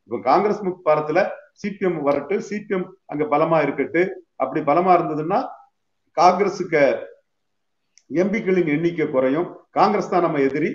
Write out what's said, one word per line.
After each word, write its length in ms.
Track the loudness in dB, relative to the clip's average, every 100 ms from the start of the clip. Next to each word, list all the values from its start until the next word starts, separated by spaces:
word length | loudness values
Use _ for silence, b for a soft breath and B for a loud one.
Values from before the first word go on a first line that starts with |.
இப்ப 180 | _ -4
காங்கிரஸ் 400 | 2 4 4 -2
முக் 220 | -4 -4
பாரத்துல 360 | 0 0 2 0 0 -4 -16
சி 160 | _ -10
பி 140 | -4
எம் 140 | -4 -2
வரட்டு, 340 | 0 -2 -2 -4
சி 160 | -4 -10
பி 160 | -4
எம் 120 | -6 -6 -12 -12
அங்க 180 | -6 -2
பலமா 320 | 0 2 2
இருக்கட்டு. 420 | 0 -2 -2 0 -2 -4 _ _
அப்படி 240 | -4 -2
பலமா 300 | 0 2 4
இருந்ததுன்னா 460 | 4 2 -4 -2 -2 -4 -12 _ _ _ _ _ 4
காங்கிரஸுக்கு 680 | 4 6 0 -2 0 2 4 2 -6 -20 _ _ _ _ _ _ _ _ _
எம் 200 | 0 0
பிக்களின் 380 | 0 0 0 2
எண்ணிக்கை 380 | 0 0 -2 -2
குறையும். 400 | 0 2 0 -2 -8 _
காங்கிரஸ் 400 | -4 -2 -4 -2
தான் 120 | -2
நம்ம 180 | -2 0
எதிரி 280 | -2 -2 -6